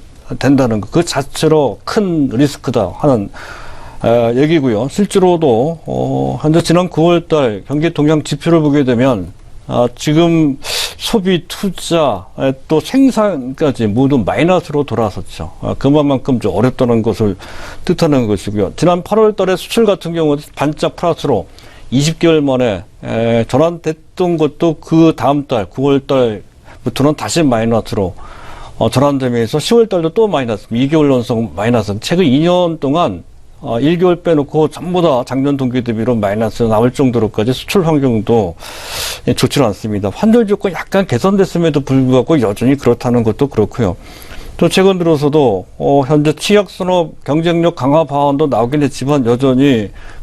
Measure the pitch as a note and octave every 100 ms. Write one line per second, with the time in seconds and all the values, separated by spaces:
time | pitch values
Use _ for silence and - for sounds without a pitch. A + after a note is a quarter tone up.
0 | - - - B2+ B2 C3+ B2+ A2 G2+ E3
1 | E3+ C#3 C3+ - D#3+ D#3 C3 G2 - -
2 | G3 E3 C3+ A2 C#3+ - - B2 F2+ F#2
3 | D3+ A#2+ G2+ - - - - - - -
4 | A#2 A#2+ A#2 A#2+ D3+ E3 C3 G#2 C3 -
5 | G3+ G3 F#3 F3 D#3 A2 D3 E3 - B2+
6 | B2+ C3+ C3+ C3 D#3 E3 E3+ E3 F3+ -
7 | E3 E3+ - D#3 B2+ G2+ F#2 C#3+ D#3+ D#3+
8 | D3 D#3 - D3 E3+ E3 D3+ C#3+ B2+ A#2
9 | C3+ A2 E2 - - - - A#2+ A#2+ -
10 | - D3+ E3+ E3 D3+ C3+ - - - -
11 | - A#3 F#3 F3 - - G3+ F3 - E3+
12 | C#3+ G2 F2+ - C3+ C3+ - D#3 - C4
13 | C4+ A3+ G#3 D#3 B2 C3+ D3+ A#2+ A2 G#2+
14 | C3+ C#3 F2+ G2 D#3+ F3+ - D3 C#3+ A2
15 | G#2+ - A2 - D#2+ - G#2+ G2+ C#3 D3
16 | C#3+ C3 - B2 G#2+ F#3+ C3 - B2 A#2
17 | A2 G2+ G#2+ F2+ - - - - - E3+
18 | E3 C#3+ A2+ G2 - G2+ F2+ - E3 F3
19 | - G#3 G#3+ G#3 F#3 F3+ - - A3 F#3
20 | E3+ E3+ D#3 C#3+ - - C#3+ D3+ D#3+ -
21 | F3 D#3 D3 G#2+ - - - - - B2+
22 | D3+ D#3+ E3+ D#3+ C#3 B2+ B2 F#2 - -
23 | B2 A2+ A#2 A#2 A2 B2+ E3 E3+ D#3 D#3+
24 | - - F3+ E3 D3+ - E3+ D3+ - D#3+
25 | E3 D#3+ B2 D3 C#3 A#2+ - - C#3 C#3
26 | C3+ C3+ A#2+ G2+ - - - - B2+ -
27 | C#3 D3+ G#2 F3 D3+ A2+ A2+ A2+ - G#2+
28 | F2+ - - - - - - - A2+ B2+
29 | C#3+ C#3 B2+ A#2+ A2+ D3+ - A#3 A3 F3+
30 | D#3+ F#3+ G#3+ D#3 A#2 G#2 - A#2 C3+ D#3
31 | D3 C3 A2+ A#2 A2 E2+ A2+ A#2+ G#2 G2+
32 | - F3 E3+ C3+ E3+ F3+ F3 D#3+ C3+ D#3
33 | D#3+ F2 - - - - C3 A#2 C#3+ E3+
34 | F3+ E3+ F3 D#3 C#3+ D#3 D3+ - F3+ F3+
35 | E3+ C3 - C3 C#3 C#3 B2+ B2+ A#2+ A2
36 | A2 A#2 G2+ G#2+ A2+ - A2+ A2 B2 B2+
37 | C3 A#2 G#2+ - G#2+ B2 - G3+ E3 D3+
38 | C3+ A2+ G2+ A#2 F#2 E2 - - - -
39 | - - - - - D3+ A#2+ G2 A2 G#2
40 | G2 - A3 A#3 G#3 G3+ G3+ D#3+ - G3
41 | F#3+ - F#3+ G3 E3+ E3+ E3 D3+ C3+ C3+
42 | B2+ B2+ A2+ D#3+ G#2+ G2+ B2 C#3 A#2+ A#2+
43 | B2 A#2+ A2 G2+ C#3 - G2+ - G#2 E2
44 | - - - - - - - - F#3+ F#3
45 | E3 D3+ D3 D3+ C3 F#2+ - - C#3+ C#3+
46 | C3 D3+ D3+ D3+ - G#3 F#3+ - F3+ F3+
47 | D#3+ - - D3+ E3 E3+ E3+ E3 B2+ D3+
48 | D3+ C#3+ C#3+ C#3 D#3 A2 A#2+ D3+ C#3 -
49 | C3 D3 A#2 A#2+ C3+ B2+ C#3+ A#2+ G2 -
50 | - -